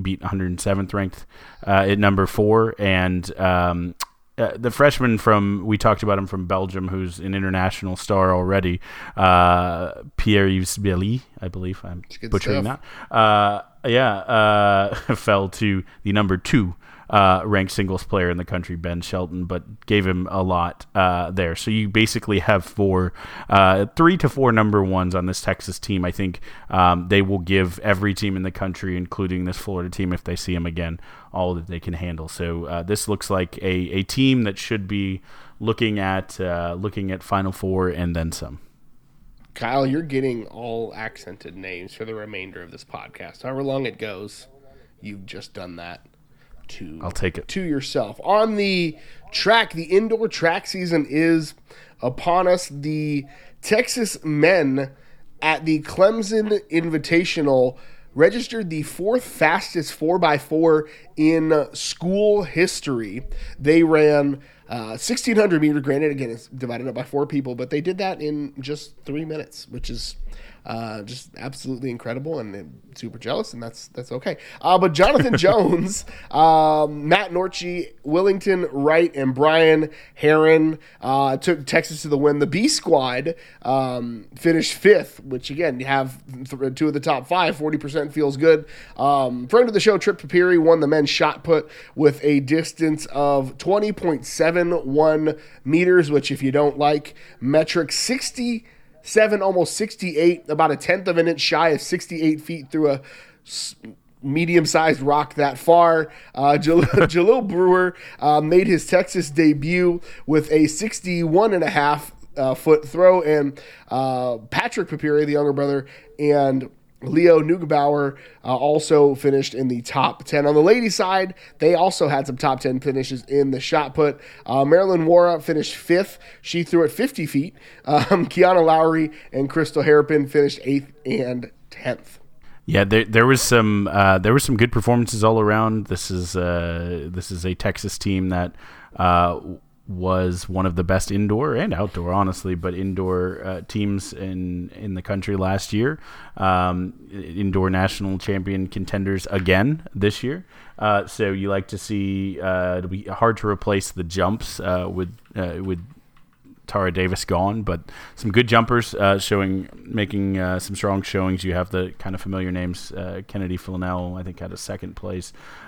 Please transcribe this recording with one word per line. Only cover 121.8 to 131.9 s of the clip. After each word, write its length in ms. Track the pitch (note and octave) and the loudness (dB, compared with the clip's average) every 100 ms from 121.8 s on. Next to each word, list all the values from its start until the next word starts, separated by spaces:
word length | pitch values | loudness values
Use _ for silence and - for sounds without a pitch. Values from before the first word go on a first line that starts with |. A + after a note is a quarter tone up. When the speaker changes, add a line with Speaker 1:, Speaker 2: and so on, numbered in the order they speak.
| F#3 - D#3 | 2 2 0
Speaker 2:
had 200 | C#3+ C3+ | 0 -2
some 100 | B2+ | -4
top 220 | D3 C3+ | -2 -2
ten 200 | C3+ C3 | -2 -2
finishes 440 | C#3+ C3 B2+ C3 A2+ | -2 -4 -4 -8 -2
in 260 | C#3 C#3 | 2 2
the 80 | C3 | 0
shot 340 | - D#3 C#3 | -2 -2 0
put. 260 | D3 D3+ C3+ - - - | 0 0 -2 -12 -18 -4
Uh, 180 | C3 C#3 | 0 6
Marilyn 400 | E3+ G3 F3 D#3+ | 6 6 2 4
Wara 360 | F3 F3 E3 | 6 6 2
finished 340 | D#3 D#3 C#3+ - | -2 -4 -4 -8
fifth. 440 | - F3 F#3+ - - - | 0 0 0 -8 -20 -20
She 220 | - E3+ | -8 -6
threw 200 | E3 E3+ | 0 2
it 80 | D3+ | 2
fifty 340 | - B3+ - D#3 | 0 -4 -4 -4
feet. 300 | C#3 D3+ - - - - | -2 -4 -8 -20 -14 0
Um, 180 | C#3+ | 0
<laughs> 60 | B2+ F#3+ C3+ | 2 2 0
Kiana 360 | F3 F3+ F#3 | 4 4 6
Lowry 480 | D#3+ D#3+ D#3+ D#3+ D#3 - - | 6 4 4 2 -2 -6 -8
and 180 | C3 C#3 | -4 -2
Crystal 340 | D#3+ D3+ D3+ | -2 -2 0
Harrapin 460 | C#3+ D3 C#3+ D3+ C#3 | 6 6 6 2 2
finished 300 | D3+ C#3+ - | 2 2 0
eighth 280 | C3 C#3 C#3 - C3 | -2 -2 -4 -10 -6
and 460 | - B2 B2 A#2+ - - | -4 -2 -6 -8 -16 -20
tenth. 500 | - B2+ | -8 -6